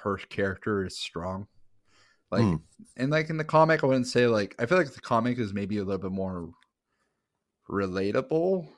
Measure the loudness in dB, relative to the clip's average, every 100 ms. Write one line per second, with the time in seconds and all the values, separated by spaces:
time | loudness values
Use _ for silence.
0 | -4 -4 -6 -4 -2 -2 -2 -2 -2 -8
1 | -10 -8 -8 -8 -12 _ -20 _ _ _
2 | _ _ _ 2 2 2 -6 -20 -18 -6
3 | 0 0 0 -6 2 4 6 4 4 2
4 | 2 4 4 4 0 -4 2 2 2 -6
5 | -2 0 0 -2 -2 -4 -4 -4 -2 -4
6 | -4 -4 -6 -6 -10 -16 _ _ _ _
7 | _ _ _ _ _ _ -6 -4 -2 -2
8 | 0 -2 0 0 0 -2 -4